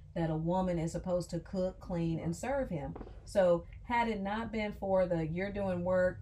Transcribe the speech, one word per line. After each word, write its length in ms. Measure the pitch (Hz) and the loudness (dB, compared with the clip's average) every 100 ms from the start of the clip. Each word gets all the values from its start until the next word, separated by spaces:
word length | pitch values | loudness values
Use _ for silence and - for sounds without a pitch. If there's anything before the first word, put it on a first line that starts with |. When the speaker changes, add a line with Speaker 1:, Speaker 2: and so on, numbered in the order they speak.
| - 175 | -10 -4
Speaker 1:
that 140 | 165 | 0
a 60 | 156 | 0
woman 440 | 165 185 185 170 | 0 2 2 0
is 120 | 160 | 0
supposed 380 | 165 185 180 170 | -2 0 -2 0
to 80 | 170 | -6
cook, 400 | - 196 185 185 | -4 -2 -2 -4
clean, 380 | - 175 165 165 | -6 -2 0 0
and 80 | 165 | -2
Speaker 2:
Right. 60 | 170 | -4
Speaker 1:
serve 340 | 240 277 262 | -2 -2 -2
him. 260 | 165 139 165 - - - | -4 -6 -8 -12 -14 -2
So 400 | 208 180 170 - - | 4 6 6 2 -12
had 240 | - 240 233 | -2 0 2
it 140 | 202 | 0
not 300 | 196 214 - | -2 -2 -2
been 220 | 220 208 208 | -2 -4 -4
for 260 | 196 190 180 | 2 4 4
the, 220 | 170 160 | 2 0
"You're 240 | 170 196 | -2 -2
doing 320 | 202 196 180 | -2 -2 0
work 360 | 180 185 185 180 | 2 4 4 0